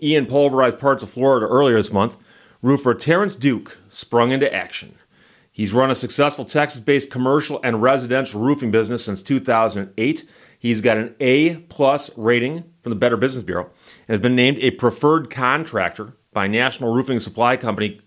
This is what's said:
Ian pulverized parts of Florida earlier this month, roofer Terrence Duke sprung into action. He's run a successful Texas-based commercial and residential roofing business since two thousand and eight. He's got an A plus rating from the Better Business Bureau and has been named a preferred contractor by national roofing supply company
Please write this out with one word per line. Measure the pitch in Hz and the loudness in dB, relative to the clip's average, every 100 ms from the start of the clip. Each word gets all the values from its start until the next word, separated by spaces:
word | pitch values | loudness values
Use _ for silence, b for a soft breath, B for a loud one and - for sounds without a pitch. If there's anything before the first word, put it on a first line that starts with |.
Ian | 151 151 123 | 0 0 2
pulverized | 135 143 131 127 110 | 2 2 4 2 2
parts | 139 135 | 0 0
of | 104 | -2
Florida | - 135 131 107 | 0 2 2 2
earlier | 123 143 113 | 4 4 4
this | 101 | 2
month, | 101 113 - b b b b | 0 0 -4 b b b b
roofer | 123 139 127 | 0 2 2
Terrence | 117 143 170 202 190 | 0 2 0 0 0
Duke | 139 113 - - _ | -2 -2 -6 -20 _
sprung | - - 117 120 | -16 -2 2 2
into | 135 139 | 2 0
action. | 95 92 - - - _ b b b b | -2 -8 -12 -18 -20 _ b b b b
He's | - 104 | -8 -2
run | 117 131 | 2 2
a | 131 | 0
successful | 120 - 147 - | -4 0 0 -2
Texas-based | 120 151 147 131 110 143 139 | -4 -2 -2 -2 0 0 0
commercial | 127 127 147 147 147 | -4 0 0 0 -6
and | - 113 | -4 0
residential | 120 139 123 131 131 107 | 2 2 0 -4 -4 -2
roofing | 120 143 123 | -2 0 0
business | 110 110 120 - | 0 0 -4 -6
since | 95 | -6
two | - 135 | -2 -2
thousand | - 113 113 101 | 0 2 2 -2
and | 98 - | -8 -4
eight. | 110 - - b b b | -4 -4 -8 b b b
He's | 120 110 | -2 0
got | 113 107 | 2 0
an | 117 - | -2 -2
A | 131 135 165 160 - | 2 4 2 -2 -10
plus | - 135 143 - - | 0 0 0 -4 -4
rating | 110 120 123 165 165 _ | 0 0 0 -6 -14 _
from | 120 | -8
the | 107 | 0
Better | 120 117 | 0 2
Business | 131 131 | -2 -2
Bureau | 90 87 90 B B B B | -6 -6 -8 B B B B
and | 110 | -2
has | |
been | 120 123 | 2 4
named | 123 143 | 2 2
a | 131 | 0
preferred | 127 123 - 147 160 131 | 0 0 0 2 0 -2
contractor | - 127 143 160 110 87 - 107 - _ | -4 0 0 -2 -4 -4 -6 -16 -18 _
by | 110 98 | -4 -2
national | 110 127 - 123 | 0 -2 -2 -2
roofing | 120 131 123 | -2 0 -4
supply | - - 120 127 | -4 -2 0 0
company | 120 101 104 104 | -2 -4 -4 -6